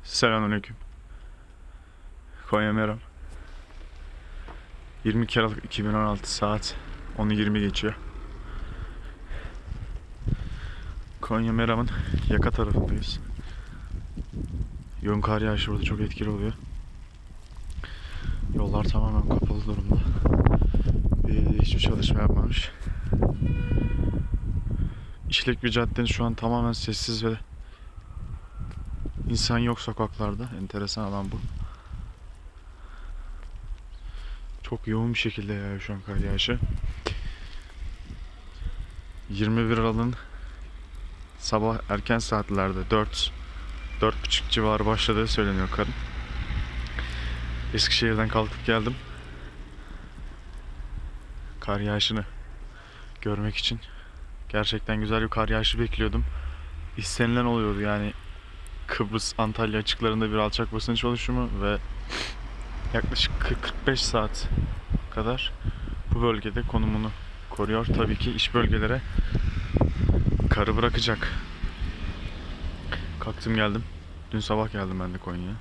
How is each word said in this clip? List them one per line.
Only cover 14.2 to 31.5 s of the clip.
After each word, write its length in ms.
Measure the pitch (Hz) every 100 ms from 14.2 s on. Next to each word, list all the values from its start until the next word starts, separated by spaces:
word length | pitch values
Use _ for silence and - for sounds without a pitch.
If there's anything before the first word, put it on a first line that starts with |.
| - - - - - - - -
Yoğun 200 | 101 104
kar 200 | 107 107
yağışı 300 | 110 104 -
burada 120 | 101
çok 160 | - 104
etkili 300 | 104 - 107
oluyor. 240 | 104 104 113 - - - - - - - - - - - - - - - - - - - 113
Yollar 280 | 101 104
tamamen 380 | 104 - 107 107 104
kapalı 360 | 95 - 107 107
durumda. 300 | 101 98 - - 90 - - - - - - - - - - -
Ee, 320 | - - 104
hiçbir 180 | - -
çalışma 420 | - 107 - 107
yapmamış. 500 | 104 104 - - - - - - - - - - - - - - - - - - - - - - - - - - - - -
İşlek 340 | - - 120
bir 60 | 123
caddenin 360 | 117 117 - 117
şu 200 | - 117
an 80 |
tamamen 380 | 110 113 120 117
sessiz 520 | 113 - 107 - 113
ve 140 | 113 110 - - - - - - - - - - - - - - - - - - -
insan 280 | 117 - 120
yok 220 | 120 117
sokaklarda. 680 | - 107 107 - 107 104 123 92
Enteresan 420 | 95 101 101 -
alan 280 | 101 101 98
bu. 80 | 107 -